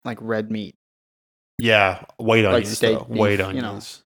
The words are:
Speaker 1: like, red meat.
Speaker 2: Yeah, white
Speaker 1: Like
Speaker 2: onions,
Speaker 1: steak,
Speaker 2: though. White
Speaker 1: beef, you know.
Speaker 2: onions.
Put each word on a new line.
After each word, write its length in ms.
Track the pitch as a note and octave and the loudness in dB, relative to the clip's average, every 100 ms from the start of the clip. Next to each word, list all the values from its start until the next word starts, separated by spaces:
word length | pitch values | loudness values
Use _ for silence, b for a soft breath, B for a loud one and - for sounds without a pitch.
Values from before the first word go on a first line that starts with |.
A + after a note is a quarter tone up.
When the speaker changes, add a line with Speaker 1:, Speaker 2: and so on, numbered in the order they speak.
Speaker 1:
like, 140 | - A2+ | -10 -10
red 320 | A2+ A2 G#2+ | -4 -4 -2
meat. 240 | A2 G2 - _ _ _ _ _ _ _ - | -6 -8 -16 _ _ _ _ _ _ _ -4
Speaker 2:
Yeah, 440 | A#2 G#2+ G2 F2+ - - | 4 4 4 -2 -12 -8
white 260 | A2+ A2+ | 2 4
Speaker 1:
Like 100 | G#2 | 4
Speaker 2:
onions, 220 | A#2 G#2 A2 | 2 0 -2
Speaker 1:
steak, 200 | A2+ A2 | 0 0
Speaker 2:
though. 80 | - | -4
White 320 | A2+ G#2 G2+ | 0 2 2
Speaker 1:
beef, 80 | F#2+ | -2
you 140 | F#2+ | -4
know. 60 | G#2 | -6
Speaker 2:
onions. 340 | G2+ - - _ | -10 -14 -18 _